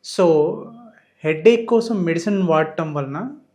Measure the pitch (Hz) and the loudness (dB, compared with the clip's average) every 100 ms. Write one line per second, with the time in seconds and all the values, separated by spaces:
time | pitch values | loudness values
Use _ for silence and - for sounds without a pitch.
0 | - - 175 156 156 - - - - _ | -8 2 4 4 2 -2 -12 -20 -20 _
1 | _ _ 156 156 180 233 233 233 226 214 | _ _ -4 4 4 4 0 -2 0 -4
2 | 170 165 185 202 180 156 156 - 160 147 | -2 -2 -2 -2 0 0 0 -4 -6 -6
3 | 135 147 247 302 _ | -6 -8 -10 -14 _